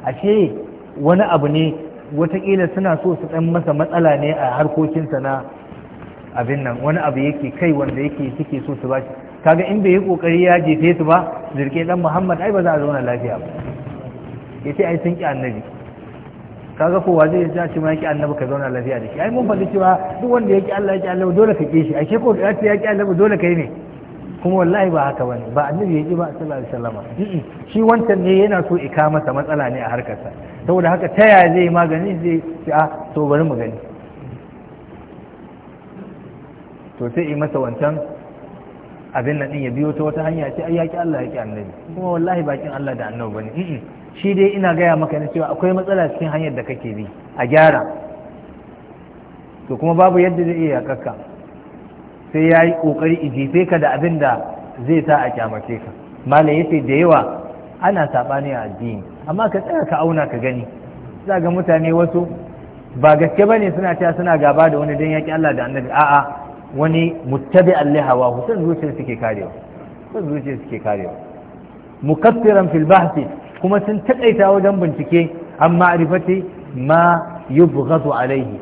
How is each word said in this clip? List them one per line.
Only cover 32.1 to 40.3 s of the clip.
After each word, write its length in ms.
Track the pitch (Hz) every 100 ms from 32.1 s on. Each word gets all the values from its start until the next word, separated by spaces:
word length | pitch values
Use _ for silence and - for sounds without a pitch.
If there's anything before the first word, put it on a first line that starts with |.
| 175
zai 180 | 170 165 - - -
ce, 60 |
"A, 180 | 151 156 151 -
to 140 | 151 147
bari 160 | 143
mu 120 | 160 120
gani." 180 | 113 110 - - - - - - - - - - - - - - - - - - - - - 185 196 - - - - - - - - -
To 120 | 120 120
sai 120 | 156
yi 80 | 147
masa 240 | 151 143
wancan 400 | 123 117 147 156 147 - - - - - - - - - -
abin 240 | - 123 147
nan 140 | 139
din 100 | 147
ya 80 | 131
biyo 200 | 123 151
ta 100 | 151
wata 200 | 151 156
hanya 260 | 160